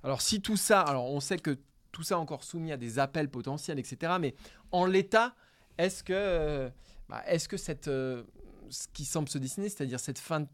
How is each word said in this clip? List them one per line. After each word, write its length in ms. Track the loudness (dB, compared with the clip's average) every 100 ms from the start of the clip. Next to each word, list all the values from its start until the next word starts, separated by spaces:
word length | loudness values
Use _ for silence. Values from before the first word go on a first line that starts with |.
alors 180 | -2 0
si 200 | 0 0
tout 160 | 2 0
ça... 240 | 6 6
Alors 240 | 6 2 0
on 140 | -2
sait 180 | 0 -2
que 220 | 0 -2 -6 _ _
tout 100 | -10
ça 140 | -2 0
est 40 |
encore 240 | 0 -6
soumis 280 | -8 -6 -6
à 60 | -4
des 200 | -2 2
appels 320 | 2 2 -2
potentiels, 480 | -2 -4 -4 -4 -4
et 60 |
cetera. 340 | -6 -4 0 2
Mais 160 | 0 -2 -20 -20 -2
en 140 | 2 6
l'état, 480 | 4 6 6 4 -2 _ _ _ 0
est-ce 260 | 0 0
que, 100 | -2
euh, 560 | 0 2 2 2 0 -4 -8 -20 -20 -12
bah, 120 | -8 0
est-ce 200 | 0 0
que 100 | -6
cette, 300 | -6 -6 -2
euh, 360 | -2 -2 -4 -10 -18 -20 -18 -14
ce 160 | -12 -10
qui 140 | -8 -2
semble 240 | -2 -2
se 80 | -2
dessiner, 320 | -4 -4 -4
c'est-à-dire 300 | -2 -4 -4
cette 200 | -6 -8
fin 200 | -2 -2
de 80 | -2